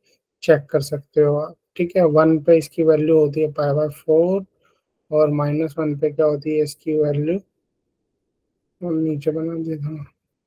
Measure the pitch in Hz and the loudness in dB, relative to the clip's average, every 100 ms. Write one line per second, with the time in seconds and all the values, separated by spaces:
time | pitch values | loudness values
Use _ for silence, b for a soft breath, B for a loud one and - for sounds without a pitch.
0 | _ _ _ _ - 147 - 151 139 143 | _ _ _ _ 0 0 2 -4 -4 -10
1 | - 151 147 147 165 - _ - 175 190 | -4 0 2 0 -4 -14 _ -6 -2 2
2 | 165 151 160 160 147 165 151 - 160 151 | 4 4 4 2 4 4 2 0 2 2
3 | 156 160 147 151 151 147 143 147 151 - | 4 4 2 0 -4 -2 -2 0 -2 -6
4 | - 156 175 196 190 _ _ _ _ _ | 0 2 2 -2 -6 _ _ _ _ _
5 | - 151 151 147 147 151 160 165 156 143 | -4 0 2 0 -2 -2 -4 -4 -4 -2
6 | 151 147 151 147 156 151 143 - 160 156 | -4 0 0 0 -2 -2 -2 -6 -4 -2
7 | 147 147 151 190 _ _ _ _ _ _ | 0 -2 -2 -4 _ _ _ _ _ _
8 | _ _ _ _ _ _ _ - 175 160 | _ _ _ _ _ _ _ -12 -6 -2
9 | 160 147 156 156 165 165 160 156 147 156 | -2 -2 -4 -4 -6 -6 -8 -8 -8 -10
10 | 143 _ _ _ | -16 _ _ _